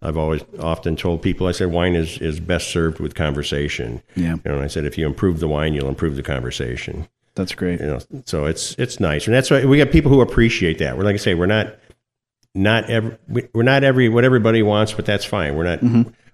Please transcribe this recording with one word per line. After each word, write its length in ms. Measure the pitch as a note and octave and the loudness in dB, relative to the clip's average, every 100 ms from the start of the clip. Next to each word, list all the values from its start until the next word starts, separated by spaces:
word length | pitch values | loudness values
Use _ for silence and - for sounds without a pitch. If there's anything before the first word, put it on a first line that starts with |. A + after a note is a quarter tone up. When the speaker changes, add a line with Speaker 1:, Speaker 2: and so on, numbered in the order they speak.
Speaker 1:
I've 160 | D#2+ D#2 | -6 -4
always 260 | D#2 D#2 - - | -2 -4 -6 -8
often 340 | E2 E2 E2+ | -6 -4 -4
told 280 | D#2+ F2+ E2 | -4 -2 -2
people, 260 | G2 F2 F#2 | -2 -2 -2
I 20 | |
said, 220 | E2+ F#2 | -2 -2
"Wine 240 | E2+ F2+ E2+ | 0 0 0
is, 220 | E2 - | -2 -4
is 200 | D#2+ D#2 | -6 -6
best 300 | E2 - - | -4 -4 -2
served 320 | F2 E2 D#2 | -2 -2 -2
with 160 | D#2 - | -8 -4
conversation." 840 | D#2 C#2+ C#2+ C#2+ D2 - A#1 A#1 - | -4 -2 -4 -4 -4 -6 -8 -10 -10
Speaker 2:
Yeah. 200 | - E2+ | -4 -4
Speaker 1:
You 60 | D#2+ | -4
know, 100 | - | -4
and 80 | C#2+ | -4
I 60 | C#2+ | -4
said, 160 | E2 | -4
"If 120 | D2 - | -4 -2
you 80 | |
improve 360 | D2+ C#2 G2 D#2+ | -4 0 0 0
the 80 | D#2+ | -2
wine, 260 | D2+ D#2 | -2 0
you'll 140 | D2+ C#2 | -2 -4
improve 260 | C#2 E2 | -2 -4
the 80 | C#2 | -4
conversation." 840 | C2+ C2+ B1 - C2 B1 - - D#2+ _ _ | -6 -6 -6 -6 -8 -8 -10 -10 -12 _ _
Speaker 2:
That's 180 | - F#2 | -8 -8
great. 280 | - F2+ F2 | -4 -4 -2
Speaker 1:
You 60 | D2 | -4
know, 120 | C2+ - C3+ | -6 -8 -16
so 200 | - E2 D2 | -6 -4 -2
it's, 300 | D#2+ - - | -4 -8 -6
it's 220 | B2+ - | -6 -2
nice. 260 | F#2 D2+ - | -2 0 2
And 80 | |
that's 160 | B2 C3 | 2 4
why 140 | C#3 | 2
we 140 | C3 C#3+ | 6 6
got 120 | C#3+ | 6
people 220 | D#3+ C#3+ | 4 6
who 80 | C3+ | 6
appreciate 580 | A#2 - A#2 - F2 D#2+ | 6 4 4 2 0 0
that. 180 | D2+ B1+ | -4 0
We're, 60 | |
like 120 | G2+ | 0
I 40 | G2+ | 0
say, 160 | - | 0
we're 120 | E2+ F2+ | 2 2
not, 280 | G#2+ - - _ _ _ _ _ _ _ | 2 -2 -8 _ _ _ _ _ _ _
not 340 | F#2+ G2+ A2+ G#2 | 0 2 2 0
ev-, 280 | A2+ A2+ A2+ - | -2 -2 -8 -6
we, 200 | A#2+ - | -6 -2
we're 80 | A2+ | 0
not 220 | A#2+ C3+ | 4 4
every, 240 | C3+ B2+ A#2+ | 4 4 4
what 160 | A#2 | 4
everybody 380 | B2+ B2+ A2 A2+ | 4 4 4 4
wants, 300 | G#2+ G#2 G#2+ | 4 2 2
but 140 | - F#2+ | -2 -2
that's 180 | G#2 | -2
fine. 300 | - G#2 D2+ D2 | -2 -4 -2 -2
We're 80 | |
not, 160 | F2 E2 | -2 0
Speaker 2:
Mm-hmm. 300 | A#2+ A2+ A#2 - _ | 2 2 2 -4 _